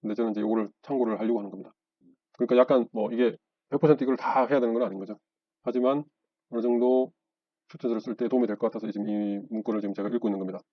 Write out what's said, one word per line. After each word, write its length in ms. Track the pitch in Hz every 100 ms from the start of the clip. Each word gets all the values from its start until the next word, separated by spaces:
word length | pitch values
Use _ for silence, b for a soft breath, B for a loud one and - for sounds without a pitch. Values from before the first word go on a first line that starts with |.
근데 140 | 107
저는 180 | 104 113
이제 80 | 104
이거를 280 | 110 113 104 _
참고를 360 | - 139 113 101
하려고 180 | 113 117
하는 120 | 101
겁니다. 220 | 95 - _ _ _ _ _ _ _
그러니까 200 | 120 123
약간 300 | 127 135 117
뭐 200 | 110 104
이게 240 | 113 120 - _ _ _
백 100 | 143
퍼센트 240 | 156 143
이걸 120 | 131 127
다 300 | - 135 123
해야 140 | 139
되는 140 | 120
건 80 | 117
아닌 160 | 117 95
거죠. 180 | 101 104 _ _ _ _
하지만 420 | - 120 123 143 151 _ _ _ _
어느 100 | 120
정도 520 | 120 120 123 127 131 _ _ _ _ _ _
추천서를 320 | - 123 113
쓸 160 | 127 110
때 120 | 120
도움이 180 | 127 113
될 100 | 104
것 140 | 113
같아서 200 | 110 110
지금 180 | 104 104
이 320 | 104 104 101 -
문구를 300 | 113 107 107
지금 140 | 101
제가 140 | 98 104
읽고 200 | 117 110
있는 100 | 98
겁니다. 200 | 92 95 _